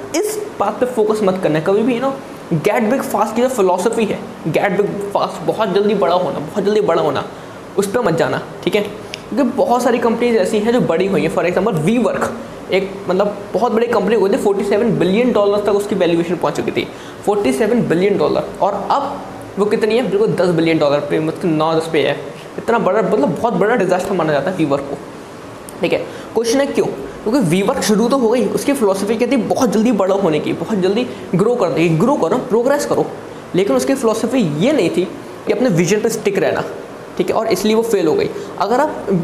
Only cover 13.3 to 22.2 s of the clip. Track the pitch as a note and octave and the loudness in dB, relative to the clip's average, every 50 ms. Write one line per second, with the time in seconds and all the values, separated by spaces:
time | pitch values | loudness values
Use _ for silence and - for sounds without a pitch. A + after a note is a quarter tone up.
13.3 | - - - - - F3+ A#3 A#3+ A3 A3 A#3+ A#3 A#3+ G#3 F#3 G3 A3+ G#3+ F#3+ G3 | -2 -6 -8 -4 -2 0 0 2 2 2 0 2 0 0 2 2 2 2 4 2
14.3 | A#3 C4+ - G#3 - B3 A3 G3 A3+ G#3 A#3+ A3+ E3 D3 E3 F3+ F#3+ A3+ B3 B3 | 2 2 2 2 2 0 0 0 2 2 2 2 2 2 2 2 2 2 4 4
15.3 | G#3+ G#3+ G3+ G3+ G3+ G#3 G3+ A3 G3+ G3+ G3+ - G#3+ F3+ F3+ E3 E3+ E3+ E3+ F3+ | 4 4 4 4 2 2 2 2 0 0 0 0 0 0 2 2 2 2 0 0
16.3 | F3 - - D3 E3+ - - F3+ F3+ - - - - - - - - - - G3 | -2 -2 -2 -2 -2 -2 -4 -4 -2 -4 -4 -4 -6 -14 -16 -16 -14 -6 -2 0
17.3 | G#3 G#3 G3+ C4 B3+ - A3+ G#3 A#3+ A#3 E3 C#3+ E3 E3+ F#3 G#3 G3 E3 D3+ C#3 | 0 2 2 0 0 0 2 2 2 2 2 2 2 2 2 2 2 2 0 0
18.3 | C3 C3 - - - - - G3 G3+ G3 - - - C#4+ - - - - - - | 0 -2 -2 -4 -4 -2 -2 -2 -2 -2 -2 -2 -2 -2 -2 -4 -6 -8 -10 -12
19.3 | - - - - - - G#3 G#3+ A3+ - A3+ G#3+ A3 A#3+ B3+ F3+ F3+ G3+ A3 G3 | -14 -14 -14 -8 -2 -2 0 0 0 0 0 2 2 2 0 2 0 2 2 2
20.3 | D3+ - F3 F3+ E3+ D#3+ D#3+ D#3+ E3 D#3 D3+ C#3+ C#3+ C#3+ C#3+ - - D#3+ D#3 D#3+ | 2 2 2 2 2 2 2 2 2 2 2 2 2 0 0 0 -2 -2 0 -2
21.3 | D#3 - - F3 D#3 D#3 D#3 E3 D#3+ D#3+ D#3+ D#3+ E3 D3+ C3 C3 C#3+ - | -4 -2 -2 0 0 2 0 2 0 0 0 0 0 0 0 0 -2 -4